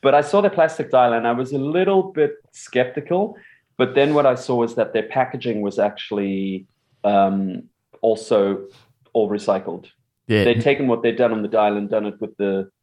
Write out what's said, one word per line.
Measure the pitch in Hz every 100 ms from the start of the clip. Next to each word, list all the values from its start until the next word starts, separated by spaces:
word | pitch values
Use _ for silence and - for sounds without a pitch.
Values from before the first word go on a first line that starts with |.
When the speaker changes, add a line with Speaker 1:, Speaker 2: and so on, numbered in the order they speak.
Speaker 1:
but | - 143
I |
saw | 147 196
the | 202
plastic | 185 160 - 143
dial | 131 123
and | 113 113
I |
was | 120 127
a | 139
little | 139 165 190 190 185
bit | 156 147 - _
skeptical. | - - 123 123 147 143 175 214 - - _ _ _
But | 127 147
then | 143 147
what | 139
I | 123
saw | - 123
was | 117 -
that | -
their | 113
packaging | - 135 127 135 123 107
was | 101 98
actually, | 101 - - 104 98 98 98 95 - _ _ _
um, | 104 101 98 98 95 92 - _ _ _
also | 117 107 - 107 98 98 - _ _ _ _
all | 117 104
recycled. | 104 104 95 95 87 - _ _ _ -
Speaker 2:
Yeah. | 107
Speaker 1:
They'd | 101 117
taken | 117 139 135
what | 117
they'd | 120 110
done | 120
on | 110
the | 104
dial | 110 104 104
and | 104
done | 107 107
it | 101
with | 107 -
the | 101 98 95 _